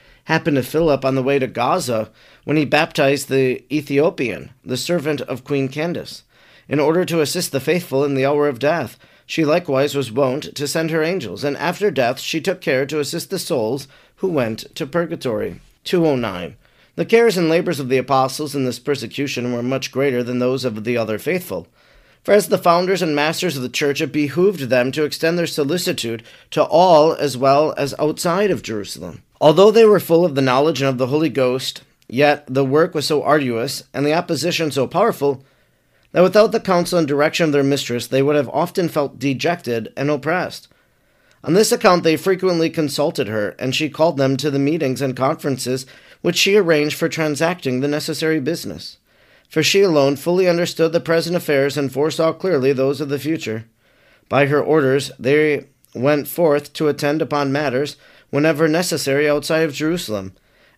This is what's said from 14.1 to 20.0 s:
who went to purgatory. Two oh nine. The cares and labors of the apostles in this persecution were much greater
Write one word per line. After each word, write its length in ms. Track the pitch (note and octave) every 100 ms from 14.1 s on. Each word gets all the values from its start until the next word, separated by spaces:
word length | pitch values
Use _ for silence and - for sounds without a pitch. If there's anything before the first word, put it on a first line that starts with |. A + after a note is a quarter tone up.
| _
who 140 | F#3+
went 440 | D#3 A#2 A2+ - -
to 120 | C#3+
purgatory. 720 | E3+ E3+ C3+ C3 G#2+ G#2 F2 - _
Two 240 | - F#3 D#3+
oh 80 | C3+
nine. 400 | A2+ F2+ E2+ - _ _ _ -
The 100 | F3
cares 320 | A3+ A#3 F#3
and 120 | E3
labors 300 | E3 F3+ C#3
of 100 | C3
the 80 | C3
apostles 580 | B2+ C3+ C3 - D3+ C#3
in 100 | B2+
this 140 | A#2
persecution 760 | - C3+ A2+ - C#3 C3+ A#2+
were 80 | A#2+
much 300 | B2 C3 C3
greater 320 | C3+